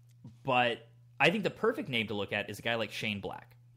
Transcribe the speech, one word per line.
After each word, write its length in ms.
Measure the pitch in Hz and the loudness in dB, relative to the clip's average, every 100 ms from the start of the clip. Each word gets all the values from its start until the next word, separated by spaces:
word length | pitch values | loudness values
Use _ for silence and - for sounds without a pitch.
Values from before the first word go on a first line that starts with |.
| - - - - | -20 -20 -20 -8
but 440 | 135 123 120 113 - - - - | 2 4 4 0 -8 -20 -14 2
I 100 | 147 | 4
think 120 | 208 | 4
the 60 | 175 | 0
perfect 400 | - 220 285 202 | 0 0 0 -2
name 180 | 117 110 | -2 -2
to 60 | |
look 180 | 101 101 | -2 -2
at 180 | 104 101 | -2 -4
is 100 | 104 | -4
a 20 | |
guy 140 | 117 117 | -2 0
like 160 | 104 | -2
Shane 300 | - 113 98 | -4 -4 -4
Black. 340 | 90 - - - - | -6 -10 -14 -20 -20